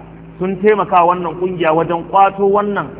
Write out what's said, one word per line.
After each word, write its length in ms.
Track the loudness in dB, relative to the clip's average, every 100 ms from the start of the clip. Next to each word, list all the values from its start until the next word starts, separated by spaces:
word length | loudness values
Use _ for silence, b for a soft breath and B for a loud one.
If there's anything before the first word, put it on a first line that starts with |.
| -20 -20 -20 -8
sun 180 | -6 0
taimaka 420 | 2 2 2 2 4
wannan 280 | 2 -2 -4
ƙungiya 320 | -6 -2 0 0
wajen 300 | 0 -4 -2
ƙwato 360 | 2 2 2 0
wannan 360 | 2 0 -4 -6 -10